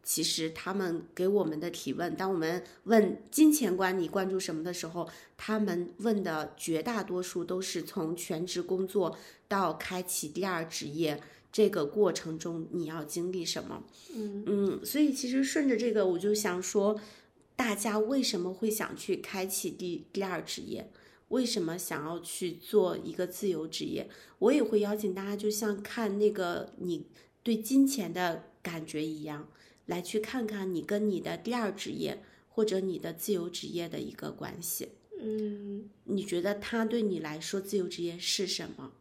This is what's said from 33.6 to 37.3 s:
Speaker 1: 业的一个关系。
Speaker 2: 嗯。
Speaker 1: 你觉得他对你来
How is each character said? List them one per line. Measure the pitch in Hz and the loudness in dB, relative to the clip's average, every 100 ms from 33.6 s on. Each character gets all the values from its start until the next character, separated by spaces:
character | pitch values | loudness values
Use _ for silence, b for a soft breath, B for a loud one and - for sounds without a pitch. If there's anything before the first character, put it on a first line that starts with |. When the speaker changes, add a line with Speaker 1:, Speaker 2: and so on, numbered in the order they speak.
| - | -6
Speaker 1:
业 | 175 170 | -4 -4
的 | 151 | -6
一 | 151 | -8
个 | - 156 | -8 -10
关 | - 151 - | -8 -10 -8
系。 | 170 - - - _ 403 | -6 -6 -8 -12 _ -8
Speaker 2:
嗯。 | 220 214 214 208 202 202 - - | -4 -2 -2 -4 -8 -8 -10 -16
Speaker 1:
你 | - 196 | -2 -2
觉 | 190 170 | 0 0
得 | 185 208 | 0 -2
他 | - 233 | -2 0
对 | 226 233 | 2 2
你 | 214 175 | 0 0
来 | 156 | -4